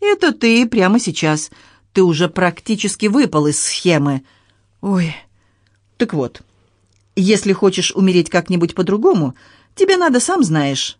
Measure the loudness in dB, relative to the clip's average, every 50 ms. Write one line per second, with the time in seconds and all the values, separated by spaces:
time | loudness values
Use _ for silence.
0 | -2 0 0 2 2 0 0 2 2 2 4 4 2 2 2 2 2 2 2 2
1 | 0 -2 -4 -2 -2 -2 -2 -2 -4 -10 -16 _ _ _ _ _ _ _ _ 2
2 | 2 2 2 0 -2 -2 0 -2 -2 -2 -2 -6 _ -6 -4 -4 -4 -6 -4 -2
3 | -2 0 2 2 0 2 0 0 0 0 -2 -2 -4 -6 -6 -4 0 0 0 2
4 | 0 -2 -2 -4 -8 _ _ _ _ _ _ _ _ _ _ _ -6 -4 -2 -2
5 | -2 -4 -6 -12 -18 _ _ _ _ _ _ _ _ _ _ _ _ _ _ _
6 | -4 -4 -2 -6 -6 -6 -8 -16 -20 _ _ _ _ _ _ _ _ _ _ _
7 | _ _ _ -2 2 2 2 2 2 -2 -2 2 0 0 0 0 -4 -4 -2 0
8 | 2 4 4 2 0 2 -2 -4 -2 0 -2 -2 -2 -2 -2 -4 -2 -2 -2 2
9 | 2 2 2 2 0 -2 -4 -10 _ _ _ _ _ _ _ -2 2 2 2 2
10 | 2 2 2 0 0 0 0 0 0 0 0 0 0 -2 -2 -4 -6 -8 -10 _